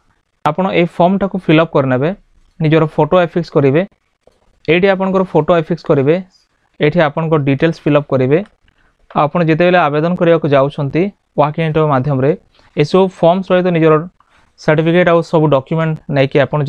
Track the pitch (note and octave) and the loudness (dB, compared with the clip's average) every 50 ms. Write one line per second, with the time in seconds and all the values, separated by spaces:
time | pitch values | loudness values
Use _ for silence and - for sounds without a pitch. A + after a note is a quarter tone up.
0 | _ _ _ _ _ _ _ _ _ D3 D#3 - F#3 G3 E3+ E3+ F3 E3+ - - | _ _ _ _ _ _ _ _ _ -4 -4 -2 -4 -2 0 0 -2 -2 0 0
1 | E3+ F3 G3 F#3+ G3+ F#3+ - F#3 - - D#3+ D#3 E3+ E3 - D#3 C3+ C3 B2+ B2+ | 0 0 2 0 -2 -4 -6 -6 -2 0 2 2 2 0 0 -2 0 0 -2 -2
2 | C#3 E3 G3+ - _ _ _ _ _ _ _ _ D#3+ D3+ D#3 D#3+ D#3 D#3 - - | -2 -4 -6 -8 _ _ _ _ _ _ _ _ -2 0 2 2 2 0 0 -2
3 | D3+ D3+ F3+ F#3 F3 E3 - F3+ D#3+ - - D#3 C#3 C3+ C3 D#3+ F#3+ - _ _ | -2 2 2 0 0 0 -2 -6 -8 -2 -2 0 0 2 2 0 -2 -2 _ _
4 | _ _ _ _ _ _ _ _ _ _ _ _ _ - D#3+ F3+ F#3 G3 G3 F#3 | _ _ _ _ _ _ _ _ _ _ _ _ _ -2 0 2 2 0 0 0
5 | F#3+ F#3+ F#3+ F#3+ F#3 - - D#3+ D#3 - F3+ E3+ D#3+ - F3 - - - D#3 C#3 | -2 -2 -2 -2 -2 0 0 -2 0 2 0 0 0 -2 -6 -8 -2 -2 0 0
6 | C3 C#3 E3 F#3 F#3 - _ _ _ _ _ _ _ _ _ _ - D3+ D3+ F3 | 2 0 0 -2 -4 -10 _ _ _ _ _ _ _ _ _ _ -2 0 0 0
7 | D#3+ C#3+ C#3+ D#3+ E3 D#3+ D#3+ D#3 C#3 C#3+ C#3 C3+ D#3+ E3 D#3+ - - D#3+ D3 D3 | 0 0 -2 -4 -4 -2 -2 -2 0 0 -2 0 0 -2 -2 -2 -2 0 0 0
8 | C#3+ - C#3+ B2+ B2+ B2+ C#3+ E3+ G#3 - _ _ _ _ _ _ _ _ _ _ | 0 0 -2 -2 0 0 0 0 -2 -6 _ _ _ _ _ _ _ _ _ _
9 | _ _ - - D3+ D3 - F3+ E3+ D#3 D#3+ D#3 F3 F3 F3+ F3+ E3+ D3 C#3+ D3+ | _ _ -4 -4 -2 -2 -2 -2 0 0 0 2 2 2 2 2 0 0 -2 -2
10 | D3+ E3+ F3+ F3 F#3 E3+ E3 D#3+ - D3+ C#3 C#3 C3+ C#3+ - - D3 C3+ B2+ D3+ | -2 -2 -2 0 0 2 2 0 0 0 2 2 0 0 -2 -6 -6 -4 -2 -2
11 | F#3 G#3 - _ _ _ _ - C#3+ D3+ D3+ - E3 D#3+ D3+ D#3+ D#3 D3+ C#3+ C3 | -2 -2 -6 _ _ _ _ -2 -2 -2 -2 -4 -4 -2 0 0 0 0 0 -2
12 | C3 D3 C#3+ C3 C3+ C#3+ F3 - - _ _ _ _ _ _ - D3 - - F#3 | -2 -2 -2 -2 0 -2 -2 -4 -8 _ _ _ _ _ _ -2 -2 0 2 2
13 | F#3+ F#3 - - - E3 F3 F#3+ F#3 - F#3 F3+ F3+ F#3 F3 E3 D#3+ D#3+ D#3 D#3 | 0 0 -2 0 0 2 2 0 -2 -2 -2 0 0 0 0 2 2 2 2 2
14 | E3 F#3 - _ _ _ _ _ _ _ _ _ - - D#3 D3+ D#3+ E3 E3 F3+ | 0 -6 -14 _ _ _ _ _ _ _ _ _ -2 0 0 2 2 2 2 2
15 | F3+ F3 E3+ E3+ D#3+ - - D#3+ D#3 D3+ C#3 C3+ C3 - E3 D#3+ D#3+ D#3+ D#3 - | 2 2 2 0 0 0 0 0 2 2 0 0 -2 -2 -4 -4 -2 -4 -4 -6
16 | - - D3 C#3 C3+ C#3 - D3+ C3+ - - D3+ C#3+ | -8 -6 -2 -2 -2 0 0 0 0 0 -2 -4 0